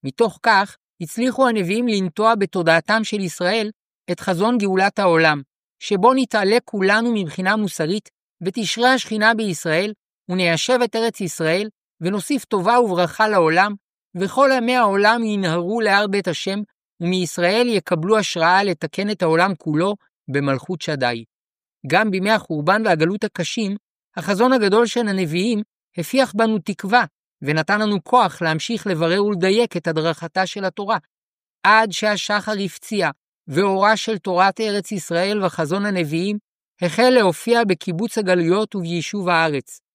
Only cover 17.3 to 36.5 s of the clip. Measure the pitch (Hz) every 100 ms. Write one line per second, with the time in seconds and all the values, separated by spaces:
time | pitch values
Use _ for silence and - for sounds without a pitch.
17.3 | - 175 214 247 208 - 170 175 220 196
18.3 | 180 160 190 202 170 156 - 202 214 165
19.3 | 165 190 175 165 151 185 202 _ _ -
20.3 | 139 143 131 - 180 - 147 123 117 113
21.3 | _ _ _ _ _ 131 175 220 185 196
22.3 | 220 - 156 147 208 214 165 160 202 214
23.3 | - 165 - 202 202 _ _ _ - 170
24.3 | 196 254 262 202 214 233 240 214 190 170
25.3 | 170 208 214 208 _ _ - 165 262 254
26.3 | 202 226 214 160 196 190 240 190 _ _
27.3 | _ 139 151 156 208 214 202 - 247 196
28.3 | - 165 156 - 233 208 165 165 185 208
29.3 | 196 185 208 240 175 165 156 160 160 165
30.3 | 185 185 208 185 - 202 226 _ _ _
31.3 | _ _ _ 190 220 226 170 214 196 -
32.3 | 208 214 208 196 - - 208 165 - _
33.3 | _ - 143 196 190 202 220 - 214 202
34.3 | 180 196 190 220 202 - 208 - 165 190
35.3 | 208 190 - 156 190 208 190 156 165 190
36.3 | 208 _